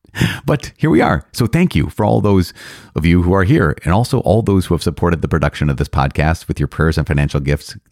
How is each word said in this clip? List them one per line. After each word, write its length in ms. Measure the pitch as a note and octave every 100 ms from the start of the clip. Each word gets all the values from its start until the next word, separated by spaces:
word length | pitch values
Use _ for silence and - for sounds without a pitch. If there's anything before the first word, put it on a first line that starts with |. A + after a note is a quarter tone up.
| _
But, 300 | - - -
but 280 | D3 D3+ - -
here 140 | D3+
we 100 | -
are. 260 | - D#2 -
So 140 | - A2+
thank 280 | D#3+ F3+
you 140 | D#2+ C#2+
for 160 | -
all 160 | G#2+ A2+
those 320 | G2+ G2 E2+ - - - -
of 120 | C#2 D#2+
you 160 | F2+
who 100 | F2
are 120 | F#2+
here 340 | F#2+ D#3+ D#2+ -
and 120 | D2+
also 260 | F#2+ B2 B2+
all 220 | - G#2+
those 240 | G2+ G2 -
who 80 |
have 80 | E2+
supported 400 | F2 D2+ F2 E2
the 40 | D2
production 440 | E2 D2 - D2
of 80 | C2+
this 100 | -
podcast 600 | - C#2 - D2+ E2 -
with 120 | F2+
your 80 | C#2+
prayers 300 | - D#2+ D#2
and 80 | D2
financial 340 | C#2+ C#2+ -
gifts. 380 | C#2 D2 - - _